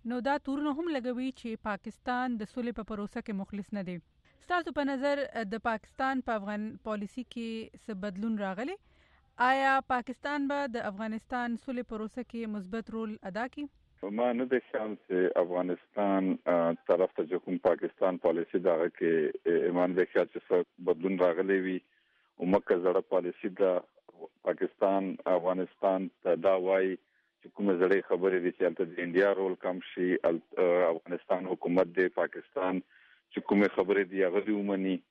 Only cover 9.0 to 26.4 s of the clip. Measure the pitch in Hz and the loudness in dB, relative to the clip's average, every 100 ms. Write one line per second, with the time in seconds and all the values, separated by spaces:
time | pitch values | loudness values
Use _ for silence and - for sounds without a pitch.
9 | _ _ _ - 247 269 269 269 - 254 | _ _ _ 0 2 4 4 2 0 -4
10 | 240 247 285 294 277 285 277 226 - 196 | -4 -8 -4 -2 -2 -2 -2 -4 -6 -6
11 | 220 220 _ 247 240 226 - 247 240 220 | -6 -8 _ -6 -4 -6 -6 -8 -6 -8
12 | 214 - 233 233 226 208 185 226 220 226 | -8 -10 -10 -8 -6 -8 -6 -8 -6 -8
13 | 220 214 196 190 247 - 294 _ _ _ | -8 -8 -8 -6 -8 -8 -12 _ _ _
14 | 98 104 123 120 127 127 - - 110 101 | -6 0 0 2 0 0 -2 -6 -6 -8
15 | - 92 92 - 87 90 90 87 _ - | -2 2 4 2 2 0 -2 -4 _ -2
16 | 101 95 92 85 - 87 82 82 - 87 | 2 2 2 0 2 4 4 0 2 4
17 | 92 - 80 87 - 90 92 82 85 _ | 4 0 -2 -4 -2 0 2 2 -2 _
18 | 95 90 87 85 82 98 90 82 85 - | -2 2 2 0 0 0 2 2 0 0
19 | 85 82 76 - - 85 90 87 90 90 | 2 2 2 -2 0 2 2 2 2 2
20 | 87 98 87 - - 90 85 _ 90 82 | 2 2 0 -4 0 0 0 _ -2 0
21 | 95 95 90 85 95 98 92 92 _ _ | 0 2 2 2 2 0 0 -4 _ _
22 | _ _ _ - 87 101 - 92 90 92 | _ _ _ -4 2 2 4 2 4 2
23 | - 92 87 - 104 92 95 90 - _ | 2 0 0 -6 -10 0 2 2 -4 _
24 | - - - _ 95 85 92 _ 98 98 | -20 -20 -20 _ -4 -2 -4 _ 2 2
25 | 95 - - 90 90 92 90 _ 98 95 | 0 -4 0 2 2 0 -4 _ 0 0
26 | 90 _ 92 82 | -2 _ 0 2